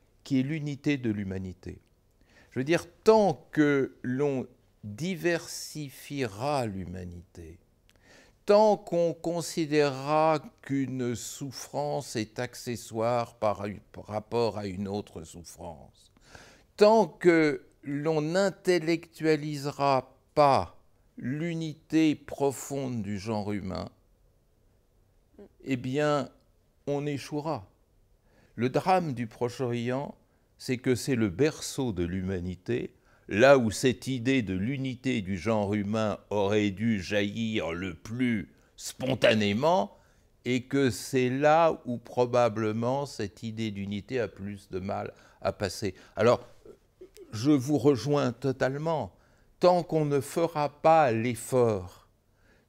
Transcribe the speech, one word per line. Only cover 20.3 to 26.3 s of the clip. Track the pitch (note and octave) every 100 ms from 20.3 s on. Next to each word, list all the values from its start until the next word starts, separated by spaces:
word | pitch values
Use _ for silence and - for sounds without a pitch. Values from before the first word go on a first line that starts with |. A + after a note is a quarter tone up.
| -
pas | C#3+ B2 F2+ - _ _ _ -
l'unité | A#2+ D3 E3+ E3 D#3+ D3 - D#3 D#3+ C#3+
profonde | - - C#3 C3 - C#3 C3 B2
du | G2 G2+
genre | G#2 G#2+ G2+
humain, | G#2 F#2 F2+ F#2 _ _ _ _ _ _ _ _ _ _ _ _ _ _ - G3+ _
eh | - C3
bien, | C3 C#3 D3 D3 B2+